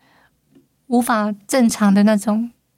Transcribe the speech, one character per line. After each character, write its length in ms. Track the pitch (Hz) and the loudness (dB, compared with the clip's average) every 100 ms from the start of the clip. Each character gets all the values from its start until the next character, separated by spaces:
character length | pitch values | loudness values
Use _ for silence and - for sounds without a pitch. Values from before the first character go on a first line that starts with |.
| _ _ _ _ _ _ _ _ - | _ _ _ _ _ _ _ _ -6
无 140 | 247 | -4
法 340 | 240 226 208 208 - | -2 -2 -4 -6 -6
正 220 | 262 233 | 0 0
常 240 | - 208 | 2 2
的 120 | 196 | 4
那 120 | 208 214 | 4 2
种 340 | 214 214 240 _ _ | -2 -4 -4 _ _